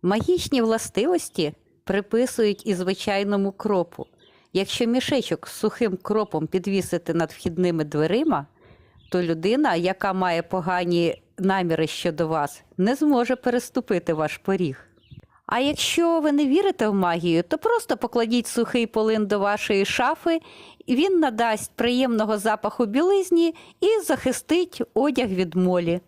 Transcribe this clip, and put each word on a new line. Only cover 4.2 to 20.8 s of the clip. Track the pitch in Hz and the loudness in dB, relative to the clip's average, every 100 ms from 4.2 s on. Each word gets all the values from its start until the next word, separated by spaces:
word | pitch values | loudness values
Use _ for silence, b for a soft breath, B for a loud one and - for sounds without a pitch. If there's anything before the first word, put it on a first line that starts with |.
| b b b | b b b
Якщо | 180 190 - 233 | -4 -2 -2 0
мішечок | 247 - 277 - 160 - | 2 0 -2 -2 -6 -6
з | |
сухим | - 214 - 226 185 | -4 -4 0 -2 -2
кропом | - 214 208 160 156 | -2 -2 0 -4 -2
підвісити | 190 180 196 175 175 - | -4 -2 -2 -2 -4 -2
над | 170 160 | -2 -2
вхідними | - 185 165 180 165 | -4 -8 -2 0 0
дверима, | 151 147 156 214 320 170 143 b b b b b b | -2 0 0 2 2 -2 -4 b b b b b b
то | 180 | -2
людина, | 175 165 185 254 302 170 | -2 -2 0 0 2 0
яка | 175 190 202 | -2 -2 -2
має | 190 185 170 | 0 0 -2
погані | 170 185 170 180 175 175 170 - _ - | -2 -4 -2 -2 0 2 0 -2 _ -4
наміри | 196 196 180 160 160 | 0 0 0 0 -2
щодо | - 180 156 160 | -2 -6 -2 -2
вас, | 160 143 - _ - | -2 -4 -6 _ -2
не | 190 277 | 0 2
зможе | 302 262 240 254 | 2 2 2 0
переступити | 254 240 - - - 185 175 | 0 -2 -2 -6 -2 -2 0
ваш | 156 151 - | -2 -2 -4
поріг. | - 190 170 131 - _ _ B B B - | -2 0 -2 -4 -16 _ _ B B B -6
А | 233 | -2
якщо | 277 302 - - 339 330 | -2 -2 -2 0 2 2
ви | 302 | 2
не | 285 285 | 2 4
вірите | 302 403 - 214 | 4 2 0 0
в | |
магію, | 202 180 170 175 165 | 2 0 0 2 0
то | 175 311 | 0 -2
просто | 440 466 - 247 | 0 -2 -2 -4
покладіть | 240 240 226 240 226 | -2 -2 0 0 0
сухий | - 233 247 226 | -2 0 0 0
полин | 220 220 220 208 | 0 0 0 0
до | 208 | 0
вашої | 202 208 - 202 196 | 0 -2 0 0 0
шафи, | - 254 320 339 330 B B B B | 0 0 0 0 -2 B B B B